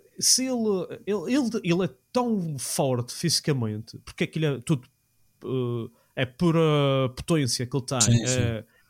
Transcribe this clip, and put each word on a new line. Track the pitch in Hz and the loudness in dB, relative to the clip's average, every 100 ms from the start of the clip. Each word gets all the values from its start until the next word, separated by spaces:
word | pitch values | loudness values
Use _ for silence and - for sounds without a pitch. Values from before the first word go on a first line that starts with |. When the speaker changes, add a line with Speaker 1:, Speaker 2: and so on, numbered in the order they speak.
| _ - | _ -4
Speaker 1:
se | - - 262 | 2 2 2
ele, | 247 220 190 156 135 - | 0 0 0 -2 -8 -4
ele, | 202 165 | -4 0
ele, | 254 233 220 | 2 2 0
ele | 175 170 | 0 2
é | 185 - _ | 0 -4 _
tão | 247 247 208 165 139 | -2 0 0 -2 -6
forte | - - 143 123 120 | -6 -2 0 0 -2
fisicamente, | - 170 - - 139 110 107 110 - | -4 -2 0 0 0 0 -4 -8 -16
porque | - - | -18 -6
aquilo | 170 160 156 | -4 0 -2
é | 135 | -2
tudo, | - 143 - _ _ _ _ _ | 0 -2 -2 _ _ _ _ _
eh, | - 127 123 120 113 - _ - | -6 -2 -2 -2 -6 -12 _ -4
é | 127 | -4
pura | - 175 160 160 147 139 135 131 | 0 2 4 4 4 2 2 0
potência | 127 - 165 127 - 123 | -4 -2 0 2 -2 -2
que | 139 | -4
ele | - | -4
tem. | 131 | 0
Speaker 2:
Sim, | 117 117 | 4 4
Speaker 1:
É, | 120 127 120 113 | 2 0 0 -2
Speaker 2:
sim. | - _ _ | -10 _ _